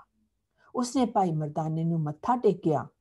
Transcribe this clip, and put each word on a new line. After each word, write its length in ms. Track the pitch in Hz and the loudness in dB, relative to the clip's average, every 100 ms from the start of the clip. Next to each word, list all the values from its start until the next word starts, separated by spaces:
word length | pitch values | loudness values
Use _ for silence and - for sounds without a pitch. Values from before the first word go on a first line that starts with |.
| - _ _ _ _ _ _ - | -20 _ _ _ _ _ _ -4
ਉਸਨੇ 300 | 247 277 233 | -2 0 0
ਭਾਈ 260 | 220 185 | 2 0
ਮਰਦਾਨੇ 520 | 156 151 151 156 160 | 0 -4 -4 -2 -2
ਨੂੰ 160 | 165 170 | 0 0
ਮੱਥਾ 380 | 151 151 - 247 | -2 -4 -2 2
ਟੇਕਿਆ 500 | 233 190 165 139 110 _ | 2 2 0 0 -2 _